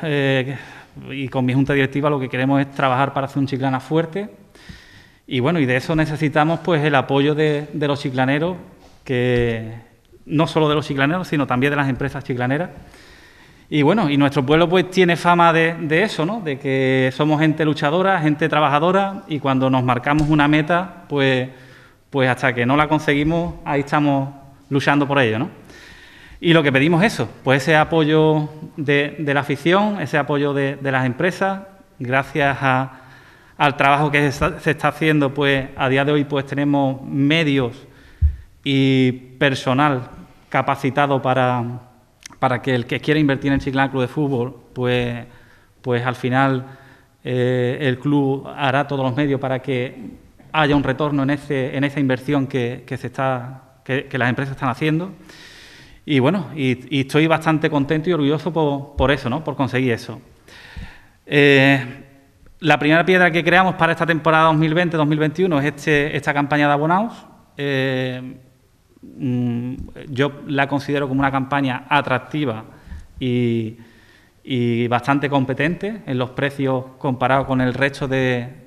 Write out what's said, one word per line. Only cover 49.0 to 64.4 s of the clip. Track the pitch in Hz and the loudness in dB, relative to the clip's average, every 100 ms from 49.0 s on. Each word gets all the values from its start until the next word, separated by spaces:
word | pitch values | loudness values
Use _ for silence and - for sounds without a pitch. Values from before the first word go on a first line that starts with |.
| 131 | -2
los | 123 | 0
medios | 147 135 | 0 0
para | 135 131 | -2 -4
que | 135 127 127 - 220 - - _ - | -4 -4 -4 -8 -16 -16 -20 _ -6
haya | 156 147 | 0 2
un | 143 | 2
retorno | 135 127 151 143 | 0 -2 0 0
en | 135 | 0
ese, | 143 - 139 131 151 | -2 -2 -4 -2 -2
en | |
esa | 139 139 | -2 0
inversión | 139 127 127 143 135 | 0 0 0 -2 0
que, | 135 120 131 - | -2 -4 -6 -10
que | 131 | -10
se | 123 | -8
está, | - 135 127 120 131 - _ | -4 -2 -2 -6 -16 -20 _
que, | - 131 - | -6 -6 -4
que | 131 | -2
las | 120 | 0
empresas | 120 135 131 | 0 -4 -4
están | 135 | -4
haciendo. | 117 156 156 185 - - - - - - - - - - | -2 0 -2 -4 -12 -20 -20 -20 -20 -20 -20 -20 -20 -2
Y | 143 | 2
bueno, | 127 202 135 151 | 2 0 -4 -4
y, | 131 123 - 139 | -2 -2 -2 -4
y | |
estoy | 139 147 160 | 0 0 2
bastante | 160 160 156 156 | 2 2 0 0
contento | 147 135 156 160 | 0 0 -2 0
y | |
orgulloso | 170 139 151 180 | 0 0 0 -2
por, | 165 151 139 139 - | -2 -2 -2 -8 -2
por | 131 | 0
eso, | 139 120 | 0 -2
¿no? | 135 | -4
Por | 156 135 | -6 -4
conseguir | 131 127 131 | -2 0 0
eso. | 113 - 110 - - - - - - - - - _ - | -2 -6 -16 -18 -20 -20 -20 -20 -16 -16 -18 -20 _ -2
Eh, | 147 143 139 135 139 123 120 - - _ _ - - | 4 6 6 6 2 -2 -14 -20 -20 _ _ -20 -6
la | 160 147 | 2 2
primera | 147 160 165 | 4 4 4
piedra | 185 175 | 4 4
que | 165 | 2
creamos | 160 175 190 180 | 4 4 4 2
para | 165 | 0
esta | 165 165 | 0 0
temporada | 160 156 160 | 0 2 4